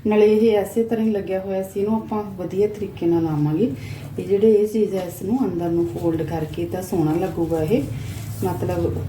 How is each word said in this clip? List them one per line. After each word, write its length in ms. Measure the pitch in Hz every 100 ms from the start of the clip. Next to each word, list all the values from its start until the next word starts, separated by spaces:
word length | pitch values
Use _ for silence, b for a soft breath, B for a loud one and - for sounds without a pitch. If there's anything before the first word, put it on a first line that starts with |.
| 214
ਨਾਲੇ 260 | 214 214
ਇਹ 220 | 214 226 208
ਐਸੇ 280 | 196 233
ਤਰ੍ਹਾਂ 220 | 226 226 220
ਹੀ 40 |
ਲੱਗਿਆ 300 | 202 170 190
ਹੋਇਆ 220 | 196 190
ਸੀ। 180 | 190 202
ਇਹਨੂੰ 160 | 208 220
ਆਪਾਂ 260 | - 214 202 185
ਵਧੀਆ 320 | 170 190 208
ਤਰੀਕੇ 380 | 208 190 - 170
ਨਾਲ 160 | 170
ਲਾਵਾਂਗੇ। 500 | 165 147 147 160 254 262 B B B -
ਇਹ 60 |
ਜਿਹੜੇ, 280 | 180 202 220
ਇਹ 160 | 208 208
ਚੀਜ਼ 260 | 220 196
ਹੈ, 120 | 190 175
ਇਸ 160 | -
ਨੂੰ 220 | 190 262
ਅੰਦਰ 240 | 196 170 170
ਨੂੰ 180 | 170 170
ਫੋਲਡ 360 | 170 170 160
ਕਰਕੇ 420 | 151 165 156 170
ਤਾਂ 180 | 170 180
ਸੋਹਣਾ 320 | - 180 151 165
ਲੱਗੂਗਾ 420 | 185 165 165 165
ਇਹ, 200 | 156 247 262 B B B B -
ਮਤਲਬ, 520 | 190 - 175 175 170 -